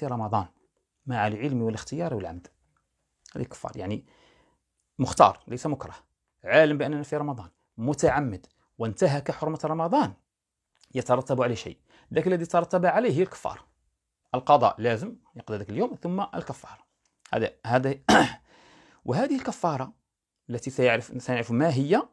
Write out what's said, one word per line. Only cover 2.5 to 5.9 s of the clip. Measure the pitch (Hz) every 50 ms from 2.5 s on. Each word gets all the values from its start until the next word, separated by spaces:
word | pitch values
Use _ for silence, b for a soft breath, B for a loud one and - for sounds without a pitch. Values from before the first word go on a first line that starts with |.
| _ _ _ _ _ _ _ _ _ _ _ _ _ _ _ - -
هذه | - -
كفار، | - - - - - -
يعني | - 87 98 107 - - b b b b b b b b b b b b _ _ _ _ _ _ -
مختار | 131 - - - - 98 95 - _
ليس | - 117 131 -
مكره، | 156 147 - - -